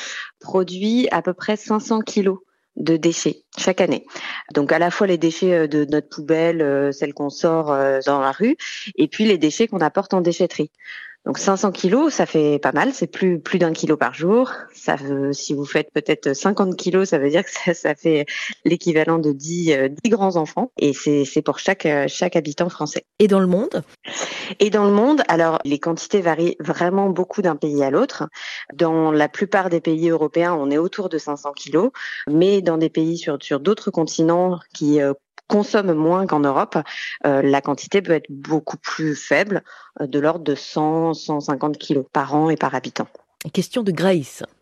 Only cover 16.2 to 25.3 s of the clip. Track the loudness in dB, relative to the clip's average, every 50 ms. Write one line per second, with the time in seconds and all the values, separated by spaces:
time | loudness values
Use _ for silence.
16.2 | 0 -2 -2 0 0 0 2 2 0 0 -2 -4 -2 0 0 2 2 2 0 0
17.2 | 2 2 2 0 0 -2 -6 -6 -4 -4 -4 -2 -2 -4 -4 -2 0 0 2 0
18.2 | 0 -4 -6 -8 -8 -10 -10 -4 -2 0 0 0 0 0 0 2 2 2 2 2
19.2 | 0 0 -2 -2 -4 -6 -4 0 2 2 2 2 2 0 -2 -2 0 0 2 2
20.2 | 2 2 0 0 -2 -2 -4 -4 -6 -6 _ 0 0 0 0 0 0 2 2 2
21.2 | 2 0 -2 -2 0 0 -2 -2 -2 -2 -2 0 0 0 0 2 0 -2 -2 -2
22.2 | -2 -2 0 -2 -2 -2 -4 -4 -4 -4 -4 -6 -6 -6 -6 -8 -12 _ _ 2
23.2 | 4 4 6 4 4 4 2 0 0 -2 -4 -6 -8 -10 -16 _ -18 -14 -10 -10
24.2 | -10 -10 -10 -10 -12 -10 -2 0 2 2 4 4 4 6 6 6 6 4 4 4
25.2 | 2 2